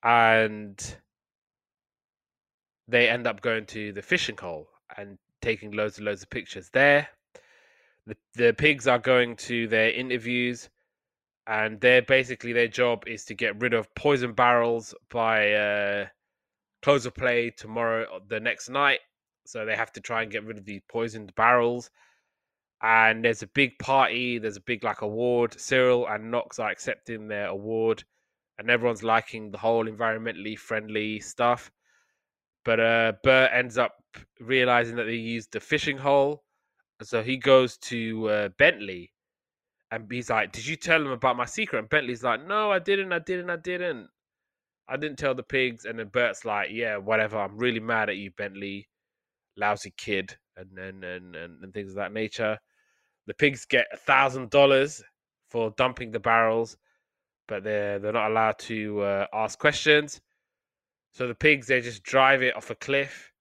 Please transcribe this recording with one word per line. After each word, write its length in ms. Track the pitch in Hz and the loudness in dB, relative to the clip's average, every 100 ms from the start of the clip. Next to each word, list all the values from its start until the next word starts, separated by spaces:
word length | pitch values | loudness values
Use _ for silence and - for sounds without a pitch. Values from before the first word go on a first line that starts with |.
And 920 | 117 117 113 113 110 107 104 98 - - _ _ _ _ _ _ _ _ _ _ _ _ _ _ _ _ _ _ _ | 6 6 6 6 2 -4 -14 -14 -14 -16 _ _ _ _ _ _ _ _ _ _ _ _ _ _ _ _ _ _ _
they 180 | 120 120 | 2 4
end 180 | 120 120 | 2 -2
up 140 | 104 | -4
going 280 | 123 113 107 | -4 -4 -6
to 260 | 110 104 | -12 -10
the 80 | 101 | -10
fishing 340 | - - - 104 | -2 -2 -2 -8
hole 320 | 90 80 78 _ _ - | -10 -12 -14 _ _ -16
and 200 | 101 98 _ _ | -16 -18 _ _
taking 300 | 120 110 107 | -4 -4 -6
loads 260 | 104 107 104 | -4 -4 -4
and 80 | 107 | -6
loads 160 | 101 | -6
of 60 | - | -8
pictures 400 | 123 95 101 - | -12 -10 -16 -4
there. 340 | 127 143 143 147 _ _ - _ _ _ _ _ _ - | 4 6 4 2 _ _ -20 _ _ _ _ _ _ -18
The, 80 | 110 _ 117 | -18 _ 2
the 180 | 120 | 2
pigs 340 | 110 151 143 123 | 4 2 2 2
are 120 | 123 | 2
going 360 | 127 127 120 117 | 4 2 2 -4
to 320 | - 120 113 | -6 -4 0
their 240 | 110 110 | 2 2
interviews, 760 | - 127 123 113 123 123 120 - _ _ _ _ _ _ _ - | 0 -4 -4 -4 -2 -2 -6 -14 _ _ _ _ _ _ _ -6
and 320 | 110 107 107 | -2 -2 2
they're 200 | 123 127 | 6 6
basically, 520 | 120 135 123 123 120 | 6 2 2 -8 -4
their 160 | 117 117 | 0 0
job 340 | 107 127 117 - | 2 0 0 -6
is 200 | 110 - | -14 -12
to 80 | |
get 260 | 104 117 104 | -4 -4 -2
rid 140 | 123 | 0
of 200 | 117 104 - | 0 -2 -2
poison 360 | 147 139 123 | 0 2 0
barrels 640 | 107 123 120 117 117 110 - _ | 2 4 4 2 -2 -6 -20 _
by, 420 | 120 113 110 104 | -2 0 2 2
uh, 560 | 104 104 104 101 101 98 _ _ _ _ _ _ _ | 2 0 -2 -2 -4 -6 _ _ _ _ _ _ _
close 240 | - 143 120 | 2 2 0
of 80 | - | -4
play 340 | 127 120 117 | -2 0 -2
tomorrow, 720 | - 110 113 117 113 113 92 98 | -8 -12 -4 -2 -2 -4 -10 -8
the 100 | 110 | -4
next 300 | 113 - - | -4 -4 -6
night. 320 | 135 143 135 _ _ _ _ - | 0 2 0 _ _ _ _ -16
So 200 | 113 110 | -8 -4
they 100 | 107 | -4
have 160 | 113 | -4
to 80 | - | -8
try 220 | - 113 | -6 -4
and 100 | 113 | -4
get 140 | 107 107 | -8 -10
rid 120 | 107 | -14
of 60 | |
the 160 | 98 101 _ | -12 -16 _
poisoned 480 | 117 117 110 101 - | -6 -6 -8 -14 4
barrels. 540 | 113 123 120 120 - _ _ _ _ _ _ _ _ _ | 6 6 4 0 -8 _ _ _ _ _ _ _ _ _
And 440 | 113 113 113 110 117 | 4 6 6 4 0
there's 180 | 110 | 0
a 40 | 104 | -4
big 300 | - 135 _ | 0 0 _
party, 600 | - 135 120 117 123 120 | 0 4 4 2 -4 -4
there's 180 | 110 101 | -6 -8
a 60 | |
big, 240 | - 117 113 | -8 -4 -4
like, 160 | 101 | -4
award. 580 | 107 110 123 120 117 - | -6 -2 0 2 0 -4
Cyril 480 | - 131 127 123 120 | -2 2 4 2 0
and 240 | 107 110 | -6 -4
Knox 280 | 120 - - | -6 -6 -6
are 100 | 107 | -6
accepting 580 | 92 - 107 - 113 107 | -6 -8 -10 -10 -12 -8
their 200 | 104 101 | -6 -6
award, 580 | 98 104 113 113 110 - _ _ _ _ - | -6 -6 0 0 0 -4 _ _ _ _ -12
and 120 | 107 | 0
everyone's 340 | 120 120 110 | 2 2 -2
liking 480 | 113 113 - 113 107 | 2 2 0 -14 -14
the 60 | 101 | -4
whole 260 | 113 117 | 0 2
environmentally 760 | 110 107 117 110 113 87 104 107 | 0 -2 -2 -2 -6 -8 -10 -12
friendly 600 | - 110 107 107 107 107 | -6 -6 -4 -4 -4 -8
stuff. 500 | - - 120 120 - _ _ _ _ _ _ _ _ _ | -12 0 0 0 -4 _ _ _ _ _ _ _ _ _
But, 160 | - 113 | -2 2
uh, 340 | 113 117 113 104 | 4 4 2 0
Bert 300 | 135 131 131 | 4 6 6
ends 240 | 123 123 113 | 2 -2 0
up 180 | 117 - _ - | -2 -2 _ -20
up 80 | - _ | -20 _
realizing 560 | 117 131 123 120 117 117 | -2 2 4 4 2 -4
that 80 | 110 | -4
they 100 | 117 | -6
used 360 | 113 117 110 | -6 -8 -8
the 80 | 110 | -12
fishing 380 | - 151 - 139 | -4 -4 -2 -4
hole. 460 | 139 143 139 147 _ _ _ _ _ _ | 2 4 4 0 _ _ _ _ _ _
So 180 | 110 117 | -4 -4
he 160 | 110 131 | -2 -2
goes 400 | 135 131 127 - | 6 6 6 -4
to, 520 | - 120 113 110 110 | -8 -6 -6 -4 0
uh, 200 | 104 101 92 | 0 -2 4
Bentley 560 | 147 139 101 90 - _ _ _ _ _ _ _ _ | 2 4 -8 -12 -16 _ _ _ _ _ _ _ _
and 200 | 113 107 | -12 -8
he's 180 | 120 120 | -10 -2
like, 220 | 113 98 | -2 -2
"Did 160 | - 113 | -6 -8
you 80 | 160 | -8
tell 260 | - 165 | 0 0
them 100 | 143 | 0
about 260 | 123 131 123 | 0 0 0
my 80 | 120 | -4
secret?" 340 | - 220 117 | -4 -4 -4
And 100 | 107 | 0
Bentley's 340 | 151 127 120 | -2 0 -4
like, 220 | 123 113 156 | -2 -2 -2
"No, 260 | 208 214 | -2 0
I 80 | 190 | 0
didn't, 340 | 175 196 190 | 0 -2 -2
I 60 | 170 | -6
didn't, 300 | 165 185 180 | -4 -6 -6
I 60 | 170 | -8
didn't. 540 | 170 180 180 131 92 _ _ _ _ _ _ _ - | -6 -6 -6 -8 -12 _ _ _ _ _ _ _ -10
I 100 | 135 | -8
didn't 200 | 151 135 | -6 -4
tell 180 | 143 131 | -4 -4
the 80 | |
pigs." 420 | 120 135 127 117 - | -2 -2 -2 -4 -12
And 140 | 113 | -10
then 100 | 107 | -6
Bert's 360 | 123 120 95 117 | -2 -2 -2 -4
like, 240 | 104 82 | -4 -4
"Yeah, 260 | 110 117 104 | -4 -4 -4
whatever. 400 | 98 113 107 107 | 0 0 2 -2
I'm 200 | 98 104 | -6 -2
really 220 | 123 113 | -2 -2
mad 300 | 113 113 107 | -2 -2 -2
at 80 | 98 | -4
you, 140 | 98 | -10
Bentley. 580 | - 104 98 98 98 101 _ _ _ _ _ _ - | -10 -12 -10 -10 -12 -16 _ _ _ _ _ _ -4
Lousy 380 | 104 104 101 - | -2 -2 -6 -14
kid," 400 | - 98 95 - _ - | -4 -4 -4 -14 _ -20
and, 200 | 92 95 | -20 -16
and, 260 | 95 95 | -16 -14
and, 320 | 92 90 92 85 | -14 -14 -14 -16
and, 280 | 85 82 | -16 -18
and 100 | 95 | -14
things 180 | 98 98 | -12 -12
of 40 | 95 | -8
that 160 | 98 | -8
nature. 460 | 107 110 - 110 107 _ _ _ _ _ _ - | -6 -6 -4 -4 -4 _ _ _ _ _ _ -16
The 60 | |
pigs 320 | - 147 139 - | 0 0 0 -2
get 220 | 127 110 | 0 0
a 40 | - | -4
thousand 520 | - 135 135 131 120 | 2 4 4 0 2
dollars 540 | 143 139 135 143 - - _ _ _ _ | 6 6 6 2 -4 -20 _ _ _ _
for 220 | 117 113 | -4 -4
dumping 400 | 101 131 123 120 | 0 0 0 -8
the 80 | 110 | -4
barrels, 580 | 110 113 113 113 113 - _ _ _ _ _ _ - | 2 4 4 2 -2 -8 _ _ _ _ _ _ -12
but 160 | 104 | -10
they're, 360 | 104 107 101 101 | -4 -2 -2 -4
they're 140 | 104 | -2
not 180 | 113 107 | -2 0
allowed 280 | 110 110 107 | 2 2 0
to, 420 | - 113 107 104 | -6 -6 -4 -2
uh, 260 | 101 98 101 | 0 0 -2
ask 240 | 107 110 - | -4 -4 0
questions. 600 | 151 147 151 151 147 - _ _ _ _ _ _ _ _ _ | 0 0 2 2 2 -12 _ _ _ _ _ _ _ _ _
So 140 | - 123 | -10 -8
the 80 | 117 | 2
pigs, 320 | 156 143 117 | 4 4 2
they 140 | 127 | 0
just 220 | 120 107 | 0 -12
drive 400 | - 135 131 135 | 0 4 6 6
it 120 | 127 113 | 2 -4
off 140 | - | -10
a 60 | 120 | -12
cliff. 560 | - 139 139 - - _ | -4 -2 -2 -10 -20 _